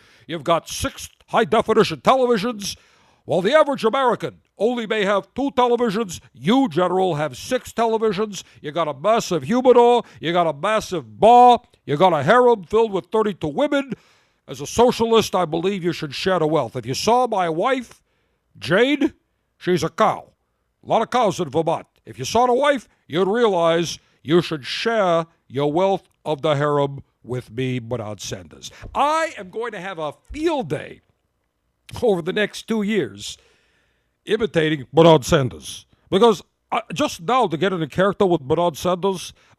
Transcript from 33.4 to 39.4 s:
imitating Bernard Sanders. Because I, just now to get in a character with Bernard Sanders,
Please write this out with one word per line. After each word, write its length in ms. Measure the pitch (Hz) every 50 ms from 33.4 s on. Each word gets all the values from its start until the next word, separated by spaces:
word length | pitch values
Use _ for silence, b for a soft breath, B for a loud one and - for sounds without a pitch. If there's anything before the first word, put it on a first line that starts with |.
| _ _ _ _ _ _ _ _ _ _ _ _ _ _ _ _ -
imitating 640 | - 190 226 233 160 - 170 156 156 156 147 123 -
Bernard 320 | - 151 165 170 160 151 123
Sanders. 600 | - 180 151 135 117 - - - - - - - _ _ _ _ -
Because 320 | 165 190 226 233 208 - - _ _ _ _ -
I, 100 | - 233 - -
just 300 | - - 294 277 - -
now 240 | 170 160 240 262 240
to 120 | 180 147 151
get 160 | 160 202 196
in 100 | 175 160
a 40 | 139
character 380 | - - 185 202 180 - 208
with 160 | 190 - 156
Bernard 340 | 135 127 160 160 175 175 147
Sanders, 580 | - - 180 180 180 165 196 190 170 - - b b